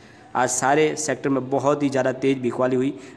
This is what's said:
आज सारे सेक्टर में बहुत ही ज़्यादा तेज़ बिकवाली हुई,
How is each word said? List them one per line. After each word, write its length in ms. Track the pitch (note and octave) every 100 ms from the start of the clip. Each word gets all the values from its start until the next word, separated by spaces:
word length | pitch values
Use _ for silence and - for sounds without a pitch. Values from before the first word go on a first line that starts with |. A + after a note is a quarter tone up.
| - - -
आज 140 | A#2+ B2
सारे 440 | - C3 D3 D#3 D3
सेक्टर 320 | - C3 D3
में 180 | C3+ B2+
बहुत 320 | C3+ C3+ D3
ही 60 | C#3+
ज़्यादा 220 | B2+ B2+
तेज़ 240 | C3 C3+ C3+
बिकवाली 360 | B2 A#2 B2+ B2+
हुई, 220 | C3+ C#3 -